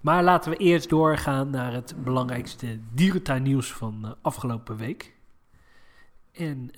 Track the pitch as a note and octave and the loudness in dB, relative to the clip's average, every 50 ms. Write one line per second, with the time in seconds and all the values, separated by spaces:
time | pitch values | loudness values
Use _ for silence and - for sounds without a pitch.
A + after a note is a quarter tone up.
0 | - D3 D#3+ F3+ F3 F3+ F3+ E3+ - D#3+ D#3+ - G3+ F3+ E3+ E3+ - - D#3+ D#3 | 2 4 4 6 6 6 6 4 2 0 -4 2 4 6 6 4 4 2 2 4
1 | D#3+ D#3 D3+ D3 - - C#3 C3+ C3+ C#3 C#3 C3 B2 B2 A#2 B2 A#2+ - - - | 4 4 4 2 0 -2 0 0 -2 -2 -2 -4 -4 -4 -4 -6 -8 -8 -12 -8
2 | C#3+ B2+ B2+ B2+ B2+ B2 B2 A#2+ A#2+ - - - - A#2+ A2+ A2 A2+ A2 A2+ B2+ | -4 0 0 0 0 0 -4 -6 -8 -8 -12 -10 -8 -8 -8 -10 -10 -8 0 2
3 | F3 F#3+ F#3 F3+ F#3 - C#3 B2+ C3 C3+ C#3 C3+ A#2+ - - - - A2+ G#2+ A2 | 2 4 4 0 -2 0 -2 0 2 2 2 2 0 -2 -8 -8 -8 -8 -8 -8
4 | G#2+ G#2+ A2 - - D#3 C3+ - - B2+ A#2 A#2 A2+ - A2+ G#2+ A2+ A#2+ D#3 - | -10 -12 -12 -4 -4 -4 -4 -4 -6 -6 -6 -6 -8 -10 -10 -8 -8 -8 -8 -10
5 | - - _ _ _ - - _ _ _ _ - _ _ _ - - - _ - | -12 -20 _ _ _ -20 -20 _ _ _ _ -20 _ _ _ -20 -20 -20 _ -20
6 | - - _ - - _ _ - E3+ D#3 C#3+ C3 B2+ A#2+ - | -20 -20 _ -20 -20 _ _ -6 -6 -6 -4 -6 -8 -12 -10